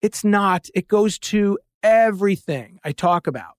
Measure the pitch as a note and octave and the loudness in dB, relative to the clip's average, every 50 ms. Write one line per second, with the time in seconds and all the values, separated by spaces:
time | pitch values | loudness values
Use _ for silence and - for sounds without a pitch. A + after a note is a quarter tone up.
0 | - G#3+ - - - G#3 G3+ G3+ G3+ G3 F3+ F3+ _ - _ F#3+ F3+ _ - G#3 | -2 -4 -4 -2 -2 0 0 2 2 2 0 -2 _ -4 _ -6 -4 _ 0 2
1 | G#3 A3 F#3 - - - - G#3 G3+ G3+ G3+ - _ _ _ _ - G#3+ A3 A3+ | 2 0 -2 -6 -10 -4 -2 0 0 0 -2 -4 _ _ _ _ 0 2 4 4
2 | A3+ A3+ G#3 F#3 G3 G3+ G3 - - - D#3+ C3+ A2+ G2+ - - _ D#3 C#3 - | 4 2 0 0 0 0 0 0 -2 -6 -6 -6 -6 -12 -20 -14 _ -10 -8 -2
3 | - F3 F3 F3 - - C3+ B2 F#2 E2+ - | 0 0 0 0 -2 -4 -8 -8 -12 -14 -20